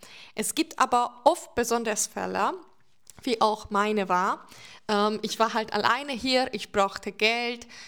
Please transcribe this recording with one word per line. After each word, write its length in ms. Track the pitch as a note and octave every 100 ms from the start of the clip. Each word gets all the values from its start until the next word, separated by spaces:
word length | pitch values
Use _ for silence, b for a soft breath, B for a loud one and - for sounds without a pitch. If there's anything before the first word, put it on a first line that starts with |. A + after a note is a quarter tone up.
| B B B
Es 220 | - G#3+ -
gibt 240 | D#4+ -
aber 420 | B3 B3 A#3+ -
oft 300 | C#4+ F4 -
besonders 540 | - A#3 A#3 A3+ G#3 -
Fälle, 480 | G#3 F#3 F#3 A3+ F4+ - _ _ _ - -
wie 180 | C#4 A3+
auch 300 | A3 G#3+ -
meine 380 | G3+ G#3 G#3+ F#3
war. 380 | F3+ G3 D4 - B B B -
Ähm, 300 | G#3 G#3+ G#3+
ich 160 | G#3+ -
war 160 | A3+ A3+
halt 180 | A3
alleine 400 | G#3 G3+ B3 D4
hier, 400 | A#3+ B3+ B3+ C4
ich 180 | G#3+ -
brauchte 400 | G#3 G3 - G#3
Geld, 540 | F#3+ G#3+ A#3 A#3+ A#3+ - B